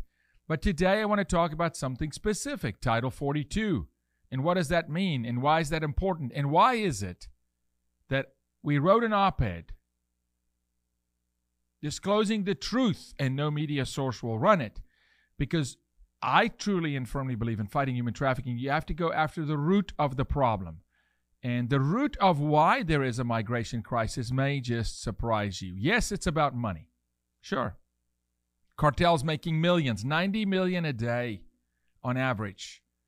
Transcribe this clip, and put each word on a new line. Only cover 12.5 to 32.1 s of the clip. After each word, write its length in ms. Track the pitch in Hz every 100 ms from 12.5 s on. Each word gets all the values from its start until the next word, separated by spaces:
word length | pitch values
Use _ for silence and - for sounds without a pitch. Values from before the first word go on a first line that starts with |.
truth 580 | 185 - 240 254 - - -
and 180 | 135 135
no 140 | 151
media 340 | 147 151 147
source 380 | 127 - 135 -
will 160 | 120 110
run 240 | 175 196
it? 180 | 107 - - _ _ _ _ -
Because 400 | 143 170 135 - _ _ - _
I 280 | 123 151 220
truly 480 | - 208 190 160 139
and 120 | 123
firmly 280 | 143 131 117
believe 240 | 117 107
in 80 | 104
fighting 260 | 147 135
human 180 | 123 120
trafficking, 460 | - 139 127 127 120
you 120 | 135
have 160 | 151 -
to 60 |
go 200 | 156 165
after 320 | - 156 -
the 120 | 147 151
root 360 | 151 202 190 -
of 160 | 147 131
the 80 |
problem. 560 | 127 147 127 104 87 80 _ _ _ _ _ _
And 260 | 127 120 120
the 80 | 139
root 380 | 139 220 285 -
of 200 | 196 151
why 420 | 147 151 165 254
there 220 | 175 151
is 160 | 131 117
a 40 |
migration 580 | 120 113 110 120 113 117
crisis 500 | - 120 110 - 117
may 260 | 131 139 143
just 420 | 120 120 107 -
surprise 600 | 123 95 117 107 104 90
you. 140 | 92 95
Yes, 320 | 131 233 -
it's 160 | 196 185
about 300 | 160 147 127
money. 340 | 117 85 - _ _ _ _ _
Sure. 360 | - 135 - - _ _ _ _ _ _ _ _ _ -
Cartels 460 | 151 131 175 165
making 380 | 156 151 170 156
millions, 440 | 175 175 139 101
ninety 400 | 120 160 196 214
million 400 | 202 190 185 180
a 80 | 160
day 500 | 117 120 120 123 101 - _ _ _ _ _
on 140 | 123